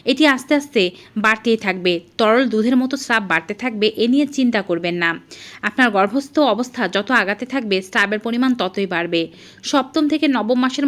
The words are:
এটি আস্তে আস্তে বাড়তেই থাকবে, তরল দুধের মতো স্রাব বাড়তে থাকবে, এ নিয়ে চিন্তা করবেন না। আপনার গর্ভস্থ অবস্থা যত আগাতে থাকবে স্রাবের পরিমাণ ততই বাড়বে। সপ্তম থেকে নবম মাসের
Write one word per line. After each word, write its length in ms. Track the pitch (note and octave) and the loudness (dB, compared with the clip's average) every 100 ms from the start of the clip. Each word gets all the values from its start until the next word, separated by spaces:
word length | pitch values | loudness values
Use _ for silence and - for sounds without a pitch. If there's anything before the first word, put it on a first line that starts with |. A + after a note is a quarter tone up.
| - | -4
এটি 180 | C4+ D4+ | 2 2
আস্তে 260 | C4 - D4 | 2 0 -2
আস্তে 280 | C#4+ A3+ F3+ - - A3 G#3+ | 0 -2 -2 -4 -10 -2 0
বাড়তেই 320 | A3 A#3 A3 G3+ | 0 0 0 -2
থাকবে, 280 | F#3 F3+ E3+ - - | -2 0 -2 -6 -2
তরল 260 | A3 A#3 C4 | 2 4 2
দুধের 220 | G#3+ A3 C4 | 0 2 2
মতো 140 | C4 C#4 | 0 -4
স্রাব 260 | - A3+ G3 | -2 -2 0
বাড়তে 220 | E3 - | -2 -2
থাকবে, 340 | G#3 B3 A3 G#3+ - | -6 -6 -2 -2 0
এ 20 | A#3+ | 2
নিয়ে 180 | C4+ C#4+ C#4 | 2 2 0
চিন্তা 240 | B3 A3 | 0 0
করবেন 340 | F#3+ E3+ F3 F3 | -2 -2 -2 0
না। 60 | E3+ E3 - - - - G3+ | 0 -2 -10 -20 -20 -8 -6
আপনার 220 | - B3 | 2 2
গর্ভস্থ 440 | G3 G3 B3+ C#4 D#4 C#4 | 4 0 0 -2 2 2
অবস্থা 280 | G#3 B3 - F#3+ G3 | 2 -4 -4 -4 -2
যত 140 | G3+ B3 | 0 0
আগাতে 240 | F#3+ G3+ B3 | 0 -4 -6
থাকবে 320 | C4+ A3 F#3+ | -6 -2 -2
স্রাবের 380 | F#3+ A#3 G3+ G#3+ | 0 0 0 -2
পরিমাণ 320 | A#3 A#3 C4 A#3+ | -4 -2 0 0
ততই 280 | F#3 G3+ G3 | -2 -2 -4
বাড়বে। 340 | F3 E3+ E3+ D#3+ - - - | -2 -2 -2 -2 -8 -20 -16
সপ্তম 400 | - C#4+ C4+ D#4+ D4+ | -2 -2 0 -2 0
থেকে 180 | D4+ D4+ | 0 0
নবম 300 | B3+ G#3 B3 | 0 0 0
মাসের 240 | B3+ C4 | 0 0